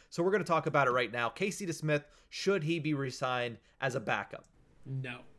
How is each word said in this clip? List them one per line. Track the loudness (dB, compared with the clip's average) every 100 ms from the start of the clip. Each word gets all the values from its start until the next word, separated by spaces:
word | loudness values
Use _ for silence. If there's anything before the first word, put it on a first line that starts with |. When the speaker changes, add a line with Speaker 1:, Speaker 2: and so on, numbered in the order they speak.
| _
Speaker 1:
So | 0
we're | 2
gonna | 2
talk | 2 2 4
about | 4 4
it |
right | 4 2
now. | 0 -2
Casey | 0 -4 -2 -6
DeSmith, | -4 0 0 0 -16 _
should | -4 0 2
he | 2 0
be | 0
re-signed | -2 -2 -4 -2 0 -2 -6 -16 _
as | -2
a | -2
backup? | 0 -2 -2 -10 -16 _ -20 -20 -8
Speaker 2:
No. | -6 -6 -10 -16